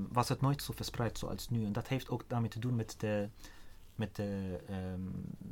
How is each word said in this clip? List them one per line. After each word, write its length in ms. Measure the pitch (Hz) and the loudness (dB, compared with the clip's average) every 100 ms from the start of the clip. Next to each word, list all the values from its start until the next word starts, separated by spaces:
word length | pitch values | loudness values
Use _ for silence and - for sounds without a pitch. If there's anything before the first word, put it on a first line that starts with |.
| 95 | 2
was 160 | 123 120 | 4 4
het 120 | 120 | 4
nooit 220 | 135 143 | 4 4
zo 100 | - - | 0 -4
verspreid 420 | - - 113 - | -4 0 0 0
zoals 300 | - 98 - | -2 -4 0
nu. 160 | 117 | 2
En 80 | 107 | 2
dat 160 | 104 - | 0 0
heeft 200 | 123 - | 0 0
ook 140 | 120 - | -2 0
daarmee 200 | 120 117 | 0 2
te 80 | 110 | 0
doen 160 | 123 | 0
met 200 | 120 110 - | 2 0 -2
de 300 | 107 104 101 - - - - - - | 2 2 0 -4 -14 -12 -14 -14 -10
met 220 | - 104 - | -4 -2 0
de, 420 | 101 98 95 90 - | 0 0 0 -2 -2
ehm, 320 | 95 92 92 92 95 - - - | -2 0 -2 -2 -2 -4 -6 -8